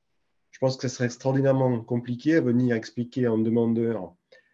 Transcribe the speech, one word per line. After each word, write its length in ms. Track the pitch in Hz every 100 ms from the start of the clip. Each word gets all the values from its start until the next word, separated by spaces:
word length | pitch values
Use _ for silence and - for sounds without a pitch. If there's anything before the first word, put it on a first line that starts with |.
| _ _ _ _ _
Je 80 | -
pense 160 | 135 131
que 140 | 127
ce 40 |
serait 120 | - 123
extraordinairement 760 | - 131 135 135 135 127 117
compliqué 560 | 113 123 120 120 151 160
à 60 |
venir 340 | 123 120 123 113
expliquer 500 | - - 120 135 123
à 60 |
un 60 | 110
demandeur, 760 | 113 117 117 113 117 107 87 - _ - _